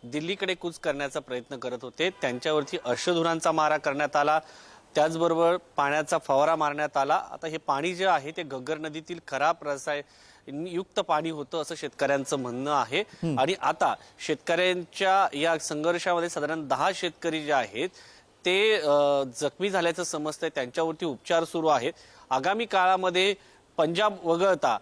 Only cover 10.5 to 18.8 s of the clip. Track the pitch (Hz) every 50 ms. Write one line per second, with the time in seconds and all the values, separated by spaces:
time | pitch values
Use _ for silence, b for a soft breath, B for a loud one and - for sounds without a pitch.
10.5 | 135 147 165 185 170 170 190 _ _ - 190 - 165 151 160 165 160 151 143 -
11.5 | - 165 147 - 165 147 - 139 - - 143 135 139 139 135 - 156 139 127 123
12.5 | 117 123 135 143 147 139 120 110 127 175 214 - - - - 165 147 131 135 151
13.5 | 190 - - 139 160 - 185 143 107 B B B B - - - 156 135 _ -
14.5 | 170 165 180 185 180 180 170 - - - 196 190 190 196 190 - - 143 151 165
15.5 | 165 156 - - 156 151 151 170 175 175 - 190 175 170 170 175 - 160 147 147
16.5 | 160 160 151 135 139 127 147 190 190 - - 175 156 _ - 170 156 160 151 147
17.5 | 147 135 120 101 98 113 156 190 B B B B B B B B _ _ _ 180
18.5 | 185 190 208 220 220 196